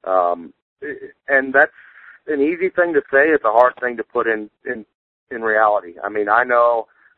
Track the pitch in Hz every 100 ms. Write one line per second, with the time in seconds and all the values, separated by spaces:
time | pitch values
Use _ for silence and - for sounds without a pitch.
0 | - 92 87 87 82 _ _ _ 147 139
1 | - _ - 135 135 131 156 _ - -
2 | - - - 151 143 170 185 - 175 151
3 | - 139 156 156 113 113 123 - 123 117
4 | - 120 113 110 107 _ 135 120 107 _
5 | _ _ _ 123 113 107 110 104 87 82
6 | 101 107 104 110 123 120 120 117 110 _
7 | _